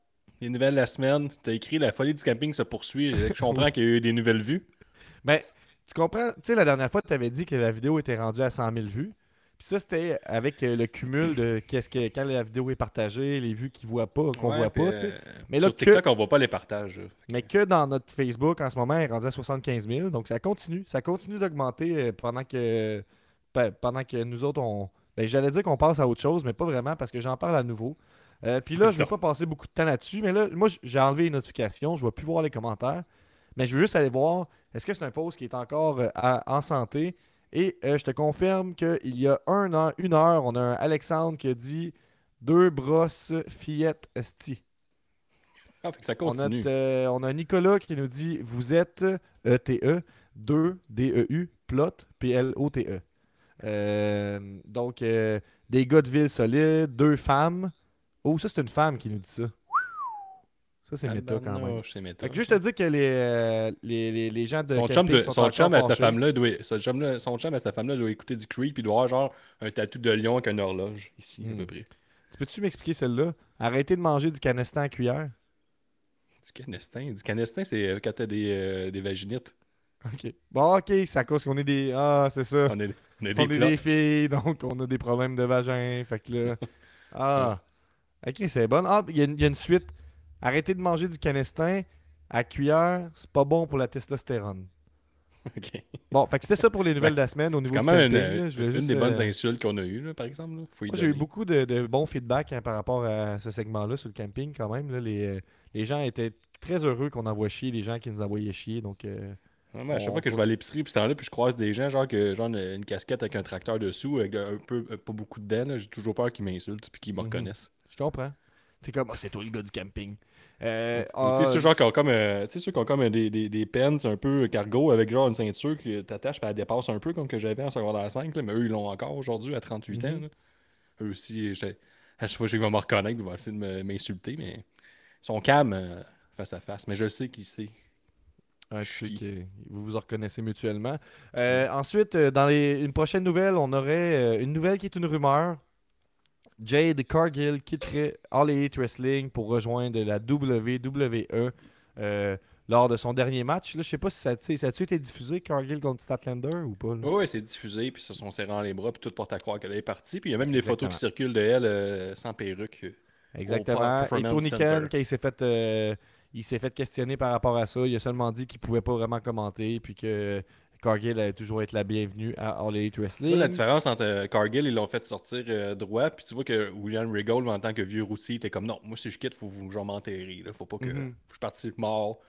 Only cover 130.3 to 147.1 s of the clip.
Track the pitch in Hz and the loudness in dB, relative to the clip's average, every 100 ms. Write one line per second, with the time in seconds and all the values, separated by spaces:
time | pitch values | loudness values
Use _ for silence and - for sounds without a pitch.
130.3 | _ _ _ _ _ _ - 107 95 - | _ _ _ _ _ _ -10 -8 -8 -8
131.3 | 110 104 95 101 - _ _ _ - 110 | -6 -4 -4 -8 -10 _ _ _ -8 -8
132.3 | - 113 113 107 104 - 104 101 117 95 | -4 -2 0 2 2 2 0 0 -4 -8
133.3 | 90 - 107 101 95 98 98 - 92 - | -10 -10 -8 -6 -6 -6 -8 -8 -10 -8
134.3 | 147 - 113 - _ - _ _ _ - | -10 -10 -14 -18 _ -20 _ _ _ -6
135.3 | 107 117 143 131 95 90 87 - _ _ | -2 4 6 6 0 -6 -12 -18 _ _
136.3 | - 95 92 - 101 - 98 110 - 127 | -14 -12 -12 -12 -12 -8 -2 -2 -4 -10
137.3 | 113 98 - 107 - _ _ _ _ _ | -10 -16 -12 -14 -14 _ _ _ _ _
138.3 | _ _ _ - 107 104 - 107 101 101 | _ _ _ -12 -10 -8 -8 -10 -8 -10
139.3 | 95 92 98 - 104 107 107 - 110 107 | -10 -14 -18 -14 -12 -6 -8 -6 -6 -6
140.3 | - 113 104 113 104 117 151 - - - | -6 -6 -4 -4 -4 -4 -8 -12 -20 -8
141.3 | 123 123 127 131 139 139 208 208 170 143 | -2 2 2 2 -2 -2 0 2 4 4
142.3 | 135 139 147 143 143 147 147 156 190 185 | 6 6 6 4 2 0 0 0 2 2
143.3 | 175 190 185 135 135 135 160 175 147 120 | 4 4 4 2 0 2 0 2 4 4
144.3 | 110 131 156 175 196 190 180 170 156 143 | 2 0 0 0 0 -2 -4 -2 2 4
145.3 | 143 170 160 _ _ _ _ _ _ _ | 4 2 -4 _ _ _ _ _ _ _
146.3 | _ _ - 110 143 165 147 127 | _ _ -14 0 4 4 2 2